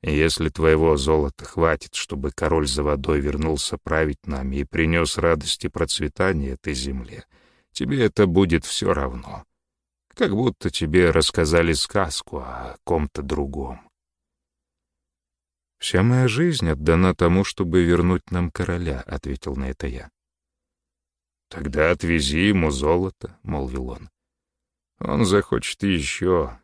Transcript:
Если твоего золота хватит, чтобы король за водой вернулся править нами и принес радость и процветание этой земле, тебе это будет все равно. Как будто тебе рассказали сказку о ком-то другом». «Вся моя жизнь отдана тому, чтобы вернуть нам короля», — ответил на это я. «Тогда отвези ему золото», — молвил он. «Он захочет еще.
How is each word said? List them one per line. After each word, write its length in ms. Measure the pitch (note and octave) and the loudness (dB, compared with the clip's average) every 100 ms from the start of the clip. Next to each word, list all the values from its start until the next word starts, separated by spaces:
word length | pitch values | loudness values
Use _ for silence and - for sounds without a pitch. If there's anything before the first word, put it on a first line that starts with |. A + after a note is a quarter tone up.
Если 480 | - D2+ D#2+ - D#2+ | 0 2 2 2 -2
твоего 480 | - D#2+ D#2 D#2+ D2+ | 2 4 6 4 2
золота 480 | C2+ D#2 C#2+ - - | 2 2 0 -6 -12
хватит, 480 | - E2 D2+ - | 0 0 0 -4
чтобы 380 | - - D2+ C#2+ | -12 -8 -6 -6
король 360 | - D#2+ D#2+ D2 | -4 0 2 0
за 140 | C2+ | -2
водой 380 | D2 C#2+ C#2 D2+ | -2 -2 0 0
вернулся 560 | C#2+ C#2+ D#2+ D2+ - - | 0 -2 -2 -2 -4 -8
править 480 | - D#2 D#2 C#2 - | -2 0 0 -4 -8
нами 320 | C#2 C2 C2+ | -6 -4 -6
и 60 | |
принес 560 | C#2 - D#2+ E2+ D#2+ - | -4 -2 2 2 0 0
радость 440 | E2+ D#2+ D#2 - | 2 0 -2 -6
и 60 | - | -6
процветание 840 | - D#2+ - D2+ - F#2 E2 C2+ | -4 -2 -2 -6 -2 0 0 -4
этой 200 | C2 - | -8 -8
земле, 520 | C#2 C2+ C2 A#1 - - _ _ _ _ | -6 -6 -8 -10 -18 -20 _ _ _ _
тебе 320 | - B2+ C#3 | -8 -4 0
это 220 | A2 - G2 | 0 4 4
будет 400 | E2+ F#2+ E2 - | 6 4 2 0
все 300 | - F#2+ D2 | -4 0 0
равно. 500 | C2+ B1 - - - _ _ _ _ _ _ - | -2 -6 -14 -16 -18 _ _ _ _ _ _ -2
Как 160 | D3+ | 0
будто 400 | G2+ B2 - - | 2 0 0 -6
тебе 400 | - D#2+ F2 F2 | -2 2 6 6
рассказали 600 | D#2+ D#2 - D#2 E2+ E2+ | 4 2 2 2 4 4
сказку 640 | D2+ - G#2 F2 - - C#2 | 2 0 -2 -2 -4 -8 -12
о 400 | B1+ C2 C2 - | -10 -12 -14 -14
ком-то 380 | - E2+ D2 - | -2 -2 -2 -6
другом». 680 | C2+ C#2 C#2 C#2+ C2 B1+ _ _ _ _ _ _ _ _ _ _ _ _ _ _ _ _ _ _ _ _ | -6 -4 -4 -6 -10 -12 _ _ _ _ _ _ _ _ _ _ _ _ _ _ _ _ _ _ _ _
«Вся 180 | - F#2 | -2 2
моя 280 | G#2+ B2+ B2+ | 4 4 2
жизнь 420 | A2 E3+ D3 E2 | 2 0 0 0
отдана 420 | D2 D2+ E2 F#2 | 0 2 4 4
тому, 300 | F2 F2 F#2 | 4 2 2
чтобы 400 | G2 - F2+ F2+ | 0 -2 2 4
вернуть 480 | E2+ F2 F2 F2 - | 4 4 4 0 -2
нам 200 | F#2 E2+ | -4 -4
короля», — 500 | - F2+ F2 E2+ C2 - | -4 -4 -2 -4 -6 -6
ответил 520 | - - C2+ - C2+ | -10 -8 -8 -6 -6
на 80 | C2 | -6
это 200 | B1+ C#2+ | -6 -8
я. 240 | B1 - _ _ _ _ _ _ _ _ _ _ _ _ _ _ | -8 -14 _ _ _ _ _ _ _ _ _ _ _ _ _ _
«Тогда 420 | E2+ - D2 D#2+ | -10 -6 0 2
отвези 560 | F2 E2 E2 C#2 D2+ G2+ | 2 2 0 0 2 2
ему 240 | G2 D#2+ | 4 2
золото», — 680 | C2+ C#2+ F2 F#2+ - - - | 0 2 2 0 -6 -16 -14
молвил 460 | - D#2 C2 C2 B1+ | -8 -6 -6 -8 -8
он. 200 | A#1+ - _ _ _ _ _ _ _ _ _ | -12 -16 _ _ _ _ _ _ _ _ _
«Он 260 | - D2 G2+ | -4 -2 2
захочет 580 | G2+ - A#1+ - - | 2 0 -4 -4 -4
еще. 760 | G2+ F2 C2+ - F#2 F2+ C2+ - | -2 -2 -2 -4 0 0 0 -8